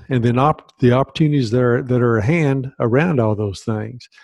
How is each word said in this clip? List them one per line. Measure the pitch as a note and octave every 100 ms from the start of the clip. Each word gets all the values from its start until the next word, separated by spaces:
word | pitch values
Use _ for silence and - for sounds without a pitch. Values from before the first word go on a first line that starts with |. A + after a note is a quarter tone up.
| -
and | B2+ A#2
then | A#2+
op-, | C#3+ D3+ - _
the | B2
opportunities | B2 C3+ - D#3 D3 A2+
that | B2
are, | B2 A#2+
that | C3 B2
are | A#2+ A2+
at | G#2
hand | E3+ D3 C3+ B2+ -
around | A#2+ B2+ F3+ D3+
all | A2
those | G2+ G#2 F#2+
things. | - G#2+ G#2+ B2 - _